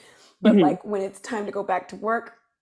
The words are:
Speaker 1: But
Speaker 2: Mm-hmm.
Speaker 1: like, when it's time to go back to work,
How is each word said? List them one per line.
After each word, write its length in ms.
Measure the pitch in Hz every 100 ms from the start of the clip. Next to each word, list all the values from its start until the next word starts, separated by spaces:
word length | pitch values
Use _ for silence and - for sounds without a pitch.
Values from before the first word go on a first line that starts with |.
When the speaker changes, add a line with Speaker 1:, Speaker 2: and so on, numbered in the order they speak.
| - _ _ _
Speaker 1:
But 140 | 214
Speaker 2:
Mm-hmm. 80 | 208
Speaker 1:
like, 200 | 160 185
when 200 | - 202
it's 180 | 196 -
time 240 | - 226
to 80 | 202
go 100 | 196
back 260 | 196 180 -
to 80 | 196
work, 400 | 208 226 233 - _ _